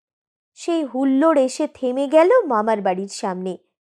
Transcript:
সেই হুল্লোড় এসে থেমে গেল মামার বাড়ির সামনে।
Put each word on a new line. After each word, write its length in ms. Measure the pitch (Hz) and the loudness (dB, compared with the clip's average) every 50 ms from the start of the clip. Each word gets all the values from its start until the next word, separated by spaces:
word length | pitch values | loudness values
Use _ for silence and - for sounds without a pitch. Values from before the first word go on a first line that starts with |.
| _ _ _ _ _ _ _ _ _ _ _ | _ _ _ _ _ _ _ _ _ _ _
সেই 300 | - - - 339 330 302 | -12 -6 -4 -4 -4 -4
হুল্লোড় 580 | 247 220 254 277 269 269 269 311 330 320 285 | -4 -4 -2 0 2 2 2 4 4 4 2
এসে 260 | 262 262 - - 311 | 0 0 -2 -4 -6
থেমে 400 | 294 - - 262 247 247 269 285 | -6 -6 -6 -6 -4 -2 -4 0
গেল 380 | 269 311 311 330 370 494 523 415 | 2 4 4 6 6 4 4 2
মামার 360 | 302 240 208 208 226 220 208 | 2 0 0 0 0 -2 0
বাড়ির 260 | 196 196 185 185 196 | -2 -2 -4 -4 -6
সামনে। 500 | 196 - - - 196 180 185 185 185 175 - _ _ _ _ _ | -10 -10 -8 -6 -6 -6 -6 -8 -8 -10 -10 _ _ _ _ _